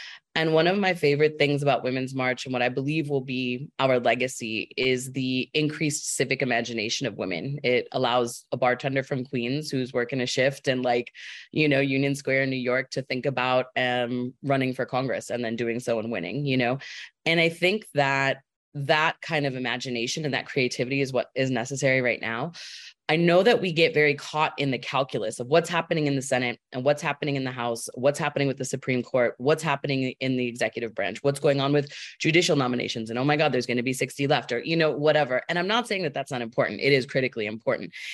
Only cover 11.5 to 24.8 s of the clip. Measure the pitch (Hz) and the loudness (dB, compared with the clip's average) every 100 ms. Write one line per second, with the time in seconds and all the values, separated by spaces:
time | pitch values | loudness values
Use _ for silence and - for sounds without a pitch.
11.5 | - 151 135 139 135 139 139 143 135 135 | 0 4 4 2 2 0 -2 0 0 0
12.5 | 131 123 127 135 - 131 127 143 127 127 | -2 0 -2 -2 -8 -6 -4 -2 0 2
13.5 | 127 127 - 127 123 120 123 123 - 139 | 2 2 -2 0 0 0 -2 -4 -6 -2
14.5 | 135 131 123 120 127 135 98 - 120 117 | 0 0 -2 -2 -2 -2 -4 -4 -4 -4
15.5 | 113 117 117 123 117 113 107 85 120 143 | -2 -2 -2 -2 -2 -2 -4 -4 -4 0
16.5 | 131 120 131 - - - _ 156 170 165 | 2 2 -2 -6 -14 -16 _ 0 4 2
17.5 | 165 180 214 - 139 139 139 135 131 _ | 4 2 0 -2 0 2 2 0 -2 _
18.5 | _ _ 147 139 156 160 - - 160 143 | _ _ -8 0 2 2 0 -2 -2 0
19.5 | 127 123 123 131 120 120 - 151 123 - | -2 -4 -4 -4 -4 -4 -4 -4 -4 -2
20.5 | 147 123 - 123 139 131 123 - 127 131 | 0 0 0 -2 0 0 0 -2 -2 0
21.5 | 123 120 135 139 131 123 107 113 113 160 | 0 -2 -2 2 2 2 0 -4 -6 -6
22.5 | 165 - - - - - 160 170 175 196 | -10 -16 -16 -18 -12 0 4 6 6 6
23.5 | 208 185 160 156 147 151 143 - 151 156 | 4 2 2 4 4 2 2 -4 -2 -2
24.5 | - 139 120 | 0 -2 -2